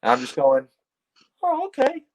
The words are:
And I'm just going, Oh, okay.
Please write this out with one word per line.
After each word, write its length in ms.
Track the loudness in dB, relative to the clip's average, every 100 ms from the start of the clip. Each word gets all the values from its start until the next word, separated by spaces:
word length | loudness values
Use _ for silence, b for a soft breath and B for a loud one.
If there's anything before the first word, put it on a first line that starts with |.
And 80 | 2
I'm 100 | 0
just 140 | 0
going, 320 | 0 2 2 -2 _ _ _ _ _ _ _
Oh, 240 | -4 -4 -6
okay. 360 | -2 -2 -2 _